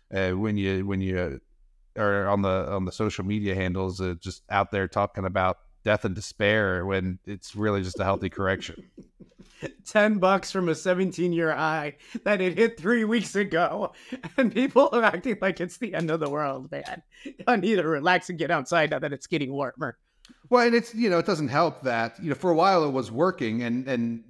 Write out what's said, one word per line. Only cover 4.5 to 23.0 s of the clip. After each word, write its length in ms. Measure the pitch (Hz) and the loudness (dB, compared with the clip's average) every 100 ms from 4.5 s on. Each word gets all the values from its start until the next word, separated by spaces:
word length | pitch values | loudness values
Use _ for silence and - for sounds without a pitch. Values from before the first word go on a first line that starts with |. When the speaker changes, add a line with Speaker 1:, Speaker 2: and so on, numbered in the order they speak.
Speaker 1:
out 180 | 101 98 | -2 0
there 180 | 101 95 | -2 -2
talking 380 | 104 101 - 95 | 0 -2 -2 -4
about 320 | 95 92 - _ _ | 0 0 -2 _ _
death 220 | 107 104 104 | 0 0 0
and 80 | |
despair 720 | 92 - - 101 107 98 92 95 | -6 -10 -2 2 2 2 0 -2
when 320 | 95 92 92 - | -2 -2 -6 -10
it's 300 | 101 - 104 | -14 -12 -2
really 260 | 107 101 | 0 0
just 180 | 92 95 | -2 -2
a 40 | |
healthy 260 | 98 98 95 | 0 0 -2
correction. 540 | - 95 95 - 82 - - - - - | -2 -2 -2 -6 -14 -20 -20 -20 -20 -20
<laughs> 560 | - - - - - - | -20 -20 -16 -16 -16 -2
Speaker 2:
Ten 340 | 214 214 214 | 2 4 4
bucks 320 | 185 196 - | 4 2 0
from 180 | 190 175 | -2 0
a 60 | 156 | 0
seventeen-year 800 | 180 180 190 - 180 170 160 139 | 0 2 0 0 0 0 0 0
high 400 | 156 156 147 - - - | -2 -2 -6 -10 -14 -6
that 160 | 202 202 | 0 0
it 140 | 185 180 | 2 2
hit 240 | 226 226 | 0 0
three 240 | 180 240 | 0 2
weeks 320 | 214 233 - 196 | 2 0 0 -2
ago, 580 | 190 165 156 151 185 - - 254 | 0 0 0 -2 -6 -8 -16 -14
<laughs> 220 | 165 - | -4 0
and 160 | 233 | 2
people 360 | - 262 254 277 | 2 4 6 6
are 100 | 240 | 4
acting 340 | 214 - 262 196 | 2 2 -2 -2
like 180 | 190 165 | -2 -2
it's 180 | 175 - | -6 -8
the 180 | 220 165 | -6 -4
end 160 | 165 | -2
of 80 | 160 | 0
the 100 | 147 | -2
world, 400 | 147 143 135 143 | -2 -4 -6 -10
man. 320 | 143 143 170 - - 277 - 226 | -12 -10 -12 -16 -20 -18 -4 0
I 80 | 233 | 2
need 220 | 190 202 | 2 2
to 100 | 156 | 2
relax 420 | 147 170 180 - | 0 2 2 0
and 80 | 165 | -4
get 140 | 156 | 0
outside 400 | 160 127 170 151 | -2 2 2 2
now 80 | 143 | 0
that 140 | 147 | -4
it's 120 | 139 - | -8 -4
getting 260 | 156 131 | -4 -2
warmer. 460 | 139 127 - 139 - _ _ - _ - | -4 -6 -6 -8 -8 _ _ -20 _ 2
Speaker 1:
Well, 160 | 247 233 | 4 6
and 100 | 233 | 4
it's, 180 | - | 0
you 160 | 220 226 | 0 2
know, 80 | 170 | 2
it 80 | 165 | 2
doesn't 220 | 160 135 | 0 0
help 340 | 143 165 - | 2 2 0
that, 380 | 131 117 117 - | -2 0 -2 -4
you 80 | 170 | -6
know, 60 | 135 | 0
for 160 | 180 | 2
a 40 | 160 | 4
while 280 | 190 180 | 4 4
it 80 | 147 | 2
was 200 | 131 | 0